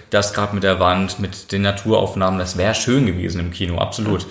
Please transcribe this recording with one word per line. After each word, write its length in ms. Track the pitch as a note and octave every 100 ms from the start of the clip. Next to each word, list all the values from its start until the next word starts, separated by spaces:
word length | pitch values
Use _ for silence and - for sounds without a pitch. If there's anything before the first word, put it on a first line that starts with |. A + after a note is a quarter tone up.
| -
das 240 | G#2 G2+
grad 200 | - G2+
mit 100 | G2+
der 160 | G2 F2+
Wand, 400 | F2+ F#2 F#2+ -
mit 320 | G2 - -
den 120 | G2
Naturaufnahmen, 760 | G2+ G2 A2 G#2+ F#2+ G2 F#2 F#2+
das 180 | F2+ F2+
wär 160 | G2+
schön 320 | A2 - C3+ A2+
gewesen 340 | F2+ F#2 F2+
im 100 | F2
Kino, 260 | - F2+ E2+
absolut. 480 | F#2+ - G#2+ F#2 -